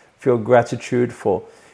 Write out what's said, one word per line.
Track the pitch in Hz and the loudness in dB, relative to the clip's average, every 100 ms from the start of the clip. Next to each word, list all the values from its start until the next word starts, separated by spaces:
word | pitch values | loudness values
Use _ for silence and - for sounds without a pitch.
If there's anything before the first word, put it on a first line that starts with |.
| _ _ | _ _
Feel | 135 120 | -2 -2
gratitude | 107 123 117 123 - 123 123 | 4 2 2 -6 -4 -2 -2
for | - 113 92 - - - | -4 -2 -2 -4 -20 -20